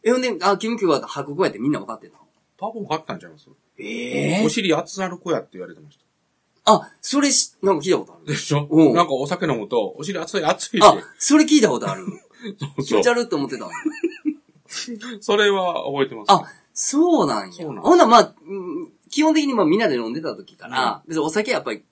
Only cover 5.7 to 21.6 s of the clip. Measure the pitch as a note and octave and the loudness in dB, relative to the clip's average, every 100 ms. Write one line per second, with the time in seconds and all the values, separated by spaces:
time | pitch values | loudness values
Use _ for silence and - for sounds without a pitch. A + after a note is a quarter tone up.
5.7 | D#2+ D2+ _ _ _ _ _ _ _ - | -18 -20 _ _ _ _ _ _ _ 2
6.7 | G#3 - _ - C#4 C#4 A#3 - _ F#3+ | 2 2 _ -4 0 2 2 0 _ 0
7.7 | E3+ C#3+ C#3+ F#2+ - - C#3 - C#3+ D3 | 0 0 -2 -2 -16 -8 -6 -2 -2 2
8.7 | D#3+ D3+ A#2 F3 C3 C#3+ F3+ E3+ A#2+ G2+ | 6 6 6 2 0 -4 -2 -2 -4 -2
9.7 | A#2+ G2 G#2 D#3 F3+ D#3+ G3 D#3 F3+ - | -4 -4 -8 -8 -8 -4 -2 0 -2 -2
10.7 | - G#3 - - - - D4+ D#4 D4+ G3+ | 6 6 6 -4 -4 4 4 6 6 4
11.7 | A#2+ G3+ F#3 F#3 - _ _ A#3 - C#3+ | 2 -4 -8 -10 -14 _ _ -16 -10 -10
12.7 | - C#3 G#3+ A#3+ A#3+ A#3+ D#3 C3+ B2 - | -8 0 2 4 2 0 -4 -4 -8 -10
13.7 | - D#4 - E4+ - D4+ D4+ _ _ _ | -8 -8 -4 -6 -4 -8 -8 _ _ _
14.7 | - - A3 A#3+ A3 - G#3 G#3 G3 F3+ | -12 -10 -12 -12 -10 -2 2 2 2 -2
15.7 | E3 C#3 C#3 C3+ A2+ G#2 F#3 - - _ | -4 -4 -2 -2 -2 4 4 2 -20 _
16.7 | - - C#4+ F4 D#4 D#3 A2 F#2 - D#3 | -6 -2 2 4 4 2 0 -6 -12 -12
17.7 | G#2+ B3 F4 B3+ A#3 F3+ _ D3+ G3 F3+ | -4 4 6 8 6 4 _ -14 -12 -8
18.7 | E3 E3+ _ _ - D#4 D#4 C#4+ A#3+ D#3 | -10 -12 _ _ 0 2 2 0 0 2
19.7 | G3 G#3 B2+ A2+ C#3 D#3+ G#2+ F#2+ _ G#2+ | 2 2 -2 -4 -6 -8 -10 -16 _ -8
20.7 | B2+ A#2+ G2+ - D#3+ D3+ G3+ G#3+ F#3+ | -2 -2 -4 -6 -4 -2 -2 -2 -4